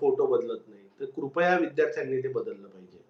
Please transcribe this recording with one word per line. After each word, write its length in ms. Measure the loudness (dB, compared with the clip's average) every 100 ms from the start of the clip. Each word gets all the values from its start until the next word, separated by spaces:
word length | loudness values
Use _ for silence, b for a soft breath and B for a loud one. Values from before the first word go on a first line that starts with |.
फोटो 260 | 2 2 2
बदलत 320 | 2 0 -6 -10
नाही. 140 | -20 -20 _
तर 60 | -10
कृपया 520 | -8 -6 0 2 4
विद्यार्थ्यांनी 640 | 2 2 0 0 -4 -4
ते 40 | -2
बदललं 400 | -4 -6 -10 -16
पाहिजे. 360 | -20 -20 -20 -20